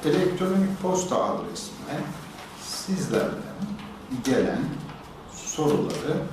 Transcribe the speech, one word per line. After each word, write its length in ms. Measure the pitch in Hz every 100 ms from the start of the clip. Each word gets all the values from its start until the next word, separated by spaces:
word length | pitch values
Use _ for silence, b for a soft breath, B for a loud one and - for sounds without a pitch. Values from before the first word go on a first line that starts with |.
| 156
elektronik 760 | 185 175 175 185 190 196 -
posta 420 | 185 185 - 113
adresine 760 | - - - - - - - 147 - - - - - -
sizlerden 960 | - - - 190 147 147 - - - - - - - - - 262
gelen 360 | 247 - - - - - - - - - -
soruları 840 | - - - 151 147 - - 147 160 -